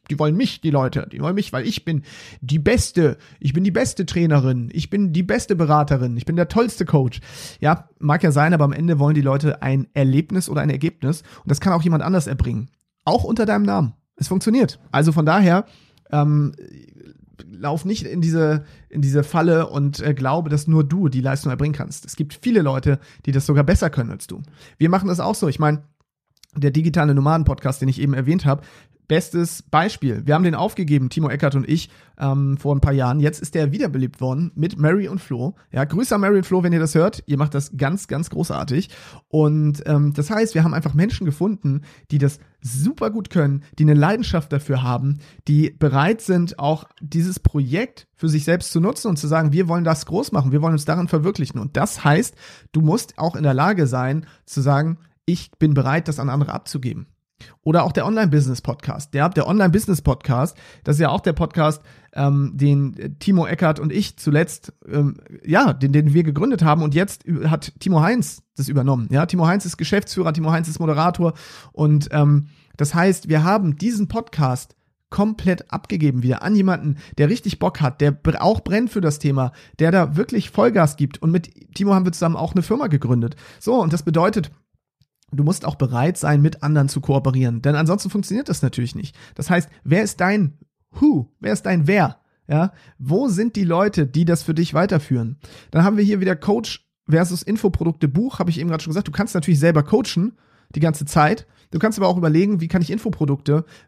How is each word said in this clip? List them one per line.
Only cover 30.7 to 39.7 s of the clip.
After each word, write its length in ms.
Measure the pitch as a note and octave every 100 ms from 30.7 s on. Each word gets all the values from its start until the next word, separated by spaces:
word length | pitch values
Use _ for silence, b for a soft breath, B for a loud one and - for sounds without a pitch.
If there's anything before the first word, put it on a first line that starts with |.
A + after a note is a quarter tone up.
| - E3 C#3+ B2+
Timo 200 | - D3+
Eckert 260 | C#3+ D3 C3+
und 120 | -
ich, 220 | E3 - b b -
ähm, 380 | C#3 C3+ C#3 C3+
vor 180 | C#3+ C#3
ein 40 |
paar 140 | C#3+
Jahren. 260 | C#3 B2 C#3
Jetzt 220 | D3 D3+
ist 140 | D#3+ E3+
der 160 | D3+
wiederbelebt 500 | E3+ A#3+ C3+ B2+ -
worden 300 | B2+ C3 E3+ -
mit 220 | E3+ G3
Mary 300 | D3+ F#3 F#3+
und 100 | F#3+
Flo. 360 | - B2 C3 b b
Ja, 120 | B2
Grüße 300 | C#3+ D#3+ C4
an 80 | G#3
Mary 160 | G3 G3+
und 80 | F#3
Flo, 180 | F#3
wenn 80 | F3
ihr 80 | E3+
das 140 | D#3+ D#3
hört. 280 | - - -
Ihr 120 | C#3
macht 180 | D3 C#3
das 200 | C#3+ C3
ganz, 320 | C#3 F#3+ -
ganz 220 | C3+ E3+
großartig. 600 | D#3+ E3 E3 - C3 G3 B B B _
Und, 540 | D#3 D3+ D3+ D3+